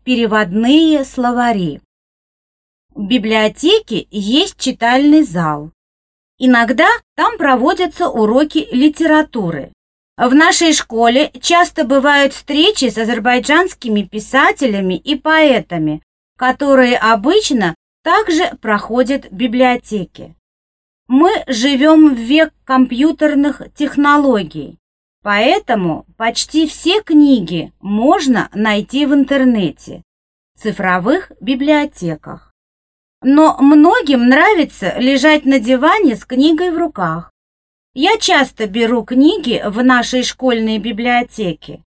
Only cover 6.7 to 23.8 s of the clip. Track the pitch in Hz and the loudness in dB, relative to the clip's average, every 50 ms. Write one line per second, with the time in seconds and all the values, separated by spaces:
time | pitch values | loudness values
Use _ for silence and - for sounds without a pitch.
6.7 | 262 226 330 381 466 466 - _ _ - 320 427 480 427 330 277 254 233 240 311 | 2 2 2 2 2 0 -4 _ _ -4 -2 -2 -2 -2 0 0 0 2 2 0
7.7 | 381 359 359 330 - - 349 - - 262 220 208 226 262 302 302 - 320 - - | 0 0 -2 -4 -4 -4 -4 -4 -2 0 0 2 2 0 0 0 -2 -4 -4 -2
8.7 | - 247 277 302 302 - 330 320 311 302 311 311 - 247 196 170 160 139 127 - | 0 2 2 2 2 0 0 2 2 2 0 -2 -4 -6 -6 -6 -6 -8 -10 -14
9.7 | _ _ _ _ _ _ _ _ _ - 233 247 254 294 320 359 370 - 339 330 | _ _ _ _ _ _ _ _ _ -2 0 2 4 4 4 4 2 2 2 2
10.7 | 294 294 - - 226 226 233 233 240 262 302 - - 254 - - 339 339 349 349 | 0 0 -2 -4 -2 0 2 2 2 2 0 -2 -4 -8 -4 0 2 2 2 0
11.7 | - - 311 226 269 277 247 294 294 285 277 269 - - - - 294 294 320 403 | -2 -4 -2 0 0 2 2 2 2 2 2 0 -2 -6 -8 -4 -2 0 0 0
12.7 | 427 - 269 247 202 220 226 214 240 220 208 247 247 247 - - 294 330 381 359 | 0 0 -2 -2 -2 -2 -4 -4 -4 -2 -2 -2 -2 0 0 0 2 2 2 0
13.7 | - - - 240 214 208 196 175 - 214 202 - - 269 294 370 427 - 294 240 | -4 -8 -6 -4 -2 -2 -4 -4 -8 -10 -6 -2 0 2 2 2 0 0 -2 -2
14.7 | 202 196 190 185 185 - - 262 294 294 - 311 311 311 311 294 254 208 160 - | -2 -2 -2 -2 -4 -4 -4 -6 -6 -4 -2 0 2 4 4 4 2 0 -2 -6
15.7 | 175 165 156 151 151 156 _ _ _ _ _ _ _ - 247 254 254 - 285 277 | -6 -4 -4 -4 -4 -6 _ _ _ _ _ _ _ -6 -4 -4 -2 -2 0 2
16.7 | 277 262 254 240 247 - - 226 233 214 196 277 370 427 427 - 302 233 196 170 | 4 4 4 2 2 0 0 0 0 0 0 0 0 0 0 0 -2 -2 -2 -2
17.7 | 160 - _ _ _ _ - 320 339 415 440 392 330 311 370 - - - - 220 | -4 -8 _ _ _ _ -2 0 0 0 0 0 -2 -2 -2 -4 -6 -8 -4 -2
18.7 | 208 202 - - 220 247 254 220 277 269 - - - 180 240 254 214 247 254 254 | -2 -2 -4 -2 0 0 0 0 -2 -6 -6 -10 -8 -6 -4 -2 0 2 2 2
19.7 | 247 247 - - 214 208 175 - _ - - - 160 _ _ _ _ _ _ _ | 0 -2 -6 -8 -8 -8 -8 -8 _ -18 -20 -20 -20 _ _ _ _ _ _ _
20.7 | _ _ _ _ _ _ _ - 247 269 320 370 440 381 - - 269 214 233 285 | _ _ _ _ _ _ _ -2 2 2 2 2 0 -2 -4 -6 -4 -2 -2 0
21.7 | 285 247 277 311 320 311 311 302 269 233 226 226 285 311 320 311 - _ _ - | 0 2 4 4 6 6 6 6 4 0 -2 0 2 2 2 0 -2 _ _ -2
22.7 | 269 262 254 254 247 233 285 320 - - 311 302 294 277 285 294 - - - - | 0 0 0 0 0 0 0 0 0 0 0 0 2 2 0 0 -2 -6 -12 -14
23.7 | - - | -8 -6